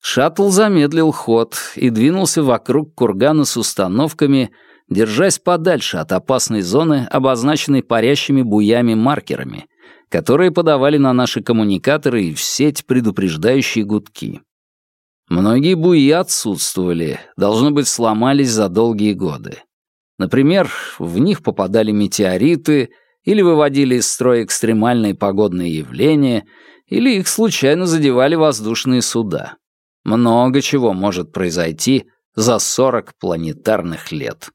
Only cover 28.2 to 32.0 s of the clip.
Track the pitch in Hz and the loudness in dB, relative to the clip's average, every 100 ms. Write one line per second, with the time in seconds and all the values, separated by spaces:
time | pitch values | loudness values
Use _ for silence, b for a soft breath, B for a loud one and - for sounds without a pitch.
28.2 | 131 165 156 120 107 110 - 127 117 117 | 2 2 0 0 -4 -4 0 0 0 -4
29.2 | 110 82 - - _ _ _ _ - 110 | -4 -6 -8 -18 _ _ _ _ -2 0
30.2 | 120 113 127 135 139 143 120 92 101 92 | 2 4 2 0 0 0 0 0 -2 -4
31.2 | 82 - 92 82 82 78 - 131 | -8 -6 -4 -2 -4 -4 0 0